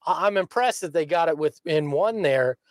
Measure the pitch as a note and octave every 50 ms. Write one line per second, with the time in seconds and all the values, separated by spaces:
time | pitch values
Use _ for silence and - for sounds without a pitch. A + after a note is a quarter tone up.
0 | - - F3+ D#3 F3+ G#3 G3+ G3 F#3 - - A#3+ B3 B3+ - - - E3 C#3+ E3+
1 | D#3 C#3+ E3+ E3+ E3 E3 D#3 C#3+ D3+ D3 - _ - E3+ D#3 D#3 D3+ D3 C#3+ D3+
2 | F#3+ A3 A3+ G#3+ F#3 C#3+ C3+ C3 B2+ B2+ B2 - _ _